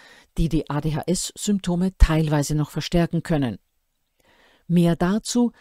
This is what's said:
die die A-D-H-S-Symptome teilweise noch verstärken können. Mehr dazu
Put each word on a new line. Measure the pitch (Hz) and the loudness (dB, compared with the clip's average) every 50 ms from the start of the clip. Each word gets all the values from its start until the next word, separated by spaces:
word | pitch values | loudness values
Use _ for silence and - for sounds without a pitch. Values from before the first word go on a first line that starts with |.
| - - - - _ _ _ - | -20 -20 -20 -20 _ _ _ -2
die | 165 151 | -2 0
die | - 147 - - | 0 -2 -2 -2
A-D-H-S-Symptome | 139 147 147 156 147 147 - - 185 - - - - - - 208 208 190 - 175 175 175 185 190 - - | -4 -4 -2 -2 -2 -2 0 0 -2 -2 -4 -6 -10 -6 -2 -2 -2 0 0 -2 0 0 0 -2 2 4
teilweise | - - 160 160 160 151 156 147 143 - 151 | 4 4 4 2 2 2 2 0 0 0 -2
noch | 151 147 - | -2 -2 -2
verstärken | - 160 - - - 170 170 - - 160 | -4 -8 -4 0 0 0 2 0 -2 -4
können. | - - 165 143 135 117 90 - _ _ _ _ _ _ _ _ _ _ _ _ _ _ _ _ _ _ _ _ _ | -2 -2 -2 -2 -2 -2 -6 -8 _ _ _ _ _ _ _ _ _ _ _ _ _ _ _ _ _ _ _ _ _
Mehr | - 170 175 170 170 170 | 0 2 2 4 2 2
dazu | - 175 180 202 220 - - - 240 240 226 - _ | 0 0 -2 -2 -2 -4 -2 0 0 0 0 -2 _